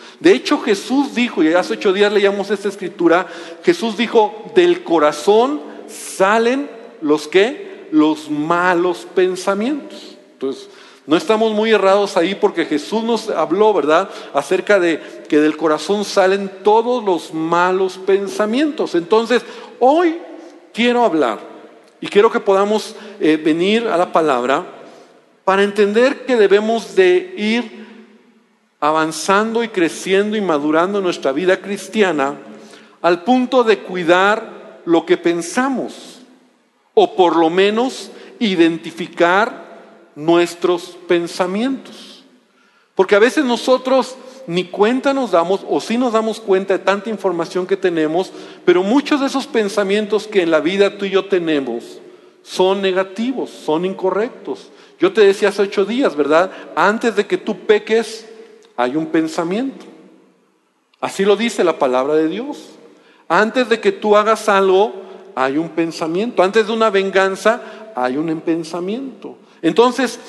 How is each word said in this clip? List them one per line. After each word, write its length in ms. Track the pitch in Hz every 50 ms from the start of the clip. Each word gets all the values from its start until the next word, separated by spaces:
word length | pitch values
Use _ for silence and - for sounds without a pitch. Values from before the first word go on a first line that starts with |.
| - - - -
De 120 | - 170 214
hecho, 280 | 254 - - 294 -
Jesús 540 | - 254 202 - - - 247 277 277 - -
dijo, 280 | 214 247 226 - 208 160
y 100 | 156 165
hace 220 | 180 175 - 226
ocho 180 | 214 - 202 185
días 200 | 202 202 208 208
leíamos 380 | 202 202 196 202 202 196 202
esta 180 | 214 196 202 202
escritura, 580 | 196 - 185 170 - - 170 165 160 180 180 175 - - - - - - -
Jesús 320 | 185 170 - 226 233 208
dijo, 540 | 185 240 226 - 233 214 202 - - - - -
"Del 280 | 185 175 175 175 175 -
corazón 760 | 156 165 160 147 151 147 - - 196 208 220 240 269 302 294 - - - - - -
salen 840 | - - - - - - 190 196 214 226 226 233 254 277 285 285 - - - - - -
los", 280 | - 147 151 151 - -
¿qué? 600 | - 185 202 247 294 - - - - - - - 156
Los 380 | 156 151 156 156 151 - -
malos 760 | 151 147 147 160 170 175 180 180 180 170 180 180 175 - - - -
pensamientos. 1040 | 190 185 185 185 185 - 202 196 202 220 254 302 277 - - - - - - - - - _ _
Entonces, 360 | - 131 135 127 - - - - - - - - - -
no 100 | - 151
estamos 360 | 180 208 - 220 220 226 220 214
muy 180 | 208 220 226
errados 460 | 220 202 190 190 190 208 202 196 -
ahí 180 | 185 170 190 202
porque 300 | 196 - 190 165 170 160
Jesús 400 | - 156 147 - - 202 226 226
nos 240 | 226 233 214 - 208
habló, 440 | - - 156 160 165 196 214 220 208
¿verdad? 380 | 170 139 147 156 175 190 202 - - - - -
Acerca 460 | 139 - - 190 180 180 - 208 196
de 200 | 175 170 156 135 - - - - - -
que 100 | 160 147
del 180 | 151 156 151
corazón 480 | 151 160 160 151 151 - - 202 208 202
salen 460 | - - 202 185 190 196 202 196 190 - - -
todos 400 | 208 208 226 226 247 247 254 214
los 280 | 196 175 156 - - 160
malos 680 | 160 160 165 170 175 175 185 185 190 190 185 185 -
pensamientos. 960 | - - 190 202 202 190 180 - 214 214 220 262 320 302 294 - 185 151 -
Entonces, 480 | 170 165 - 220 220 233 214 247 220 - - - - - - - -
hoy 400 | 233 262 294 330 370 330 320 349 - - - - - - - - - - -
quiero 320 | - 233 240 240 240 240
hablar 340 | 208 160 160 135 117 104 95 - - - - - - - - _ _ _ -
y 80 | - 160
quiero 220 | - 202 214 226 226
que 80 | 233
podamos, 560 | 214 202 196 190 202 208 214 214 - - - - - - - -
eh, 160 | - 151 156
venir 500 | 156 156 170 156 170 175 196 214 233 233
a 100 | 220 170
la 160 | 170 180 175 -
palabra 520 | 175 165 151 135 120 123 123 135 160 185 - - - - - - - - _ _ _ _ _ _ _ -
para 180 | 190 190 196 202
entender 640 | 208 202 208 208 202 208 226 247 269 294 - -
que 100 | - 254
debemos 600 | 226 202 - 190 208 214 220 226 226 - - -
de 380 | 190 185 180 180 185 185 - -
ir 500 | 202 208 214 226 240 233 - - - - - - - - - _ _ _ _ _ _ _ _ _ _ _ _ _ -
avanzando 840 | 147 151 156 160 156 160 160 - - - 196 202 220 226 226 233 233
y 60 | 220
creciendo 680 | - 190 170 151 156 - - 175 190 196 208 214 214
y 40 | 220
madurando 580 | 202 175 160 143 143 151 156 160 175 190 202 202
en 60 | 190
nuestra 260 | 175 160 - - 139
vida 280 | 135 147 185 180 185 185
cristiana 760 | 185 196 202 196 - - - 220 202 185 160 147 135 139 143 - - - - - - - - - - - _ _
al 220 | - 170 180 170 -
punto 400 | 233 254 254 254 247 269 254 233
de 160 | 220 202 190
cuidar 1040 | - - 180 180 175 156 180 180 190 202 214 220 220 - - - - - - - -
lo 220 | 170 165 165 160
que 100 | - -
pensamos, 1000 | 175 - 170 170 170 170 - - 247 254 277 262 214 135 110 - - - - - - - _ _ _ _ _ _ _ _ _ _ _ _ _ -
o 200 | 220 190 - -
por 220 | - 180 170 156
lo 120 | 165 170 160
menos 600 | 170 185 196 208 214 226 247 269 - - - - - - - - - -
identificar 1300 | 240 202 185 165 170 165 170 160 - 165 - - 175 151 - - 170 175 180 196 220 247 262 - - - - - - - - - - _ -
nuestros 840 | 143 151 160 170 170 175 170 - - - 175 180 170 - - - - - -
pensamientos. 1160 | 180 170 170 165 - - 185 180 190 208 233 269 269 214 - - - - - - - - - _ _ _ _ _ _ _ _ _ _ _ _ _ _
Porque 200 | - 190 - 202
a 40 | 202
veces 240 | 220 254 247 311 294
nosotros 720 | 240 240 226 - 262 254 262 - 254 262 262 240 - - - - - - - -
ni 180 | - 170 180 180
cuenta 480 | 180 - - 208 220 254 262 - 277 277
nos 200 | 269 254 214 175
damos, 280 | 170 170 175 196 196 - -
o 120 | 175 147
sí 180 | - - 220 240
nos 140 | 262 240 214
damos 280 | 220 220 220 208 -
cuenta 360 | - - 190 190 196 196 190 175
de 60 | -
tanta 260 | 190 196 202 202 233
información 560 | 220 - - 190 175 165 165 160 - 180 180
que 100 | 180 196
tenemos, 560 | 190 - 185 170 165 156 151 160 180 190 - - - - - - - -
pero 180 | - 175 175 190
muchos 380 | 196 240 285 285 - 311 269
de 60 | 277
esos 200 | 269 - 277 240
pensamientos 800 | - - 233 208 196 196 202 208 190 196 214 214 202 214 202 196
que 160 | 208 202 196 175
en 80 | 165
la 100 | 160 156
vida 380 | 143 160 190 196 202 196 196 -
tú 60 | 202
y 60 | 190
yo 160 | 185 190 190
tenemos 720 | 196 202 180 170 160 156 143 135 123 113 117 113 - - - - - - - - - _ _ _
son 380 | - - - 185 190 196 202
negativos, 680 | 196 190 185 190 190 190 190 214 226 254 262 220 147 123
son 340 | - - - - 156 165 180
incorrectos. 840 | 190 190 - 185 185 180 190 220 262 - - - 151 127 - - - - - - - _ -
Yo 140 | 165 190 196
te 80 | 220
decía 280 | 208 196 196 196 214 196
hace 120 | 202 - 202
ocho 220 | 196 196 208 190
días, 320 | 190 233 247 277 190 147
¿verdad? 340 | 151 143 139 156 160 185 190 - - - - -
Antes 420 | 151 170 196 214 233 - 233 202
de 100 | 202 208
que 100 | - 185
tú 300 | 185 - 233 208 - -
peques, 600 | - 214 208 208 - 220 226 220 - - - - - - - - - - - - _ - -
hay 180 | 120 123 139
un 100 | 156 160
pensamiento. 800 | 160 - 165 160 160 - 185 170 170 190 220 269 269 - - - - - - - - _ _ _ _ _ _ _ _ _ _ _ _ _ _ _ _ _ -
Así 240 | - 135 - - 190
lo 120 | 202 202
dice 280 | 190 233 233 - - 180
la 140 | 170 151 -
palabra 360 | 147 127 127 127 131 143 151
de 140 | 156 160 160
Dios. 420 | 175 208 254 285 285 - - - - - - - - _ _ _ _ _ _ -
Antes 400 | 160 185 214 220 220 262 254 214
de 120 | 233 220
que 120 | - 202 196
tú 240 | - - 214 208
hagas 320 | 208 208 214 220 214 - 220
algo, 460 | 202 196 196 190 185 190 208 240 - - - - - - - - -
hay 240 | 127 131 135 135 156
un 120 | 175 165
pensamiento. 720 | 160 170 165 165 156 - 175 160 165 180 220 240 - - 180
Antes 260 | 190 202 226 214 196
de 40 | 226
una 160 | 226 220 220
venganza, 720 | 196 196 196 196 185 190 190 190 190 190 - 214 233 240 - - - - - - -
hay 220 | 123 127 127 127
un 240 | 147 160 165 160 160
pensamiento. 960 | - 175 165 165 165 165 - 175 175 190 214 254 277 262 226 - - 143 123 - _ _ _ - -
Entonces, 580 | 165 170 214 233 247 240 247 262 - - - -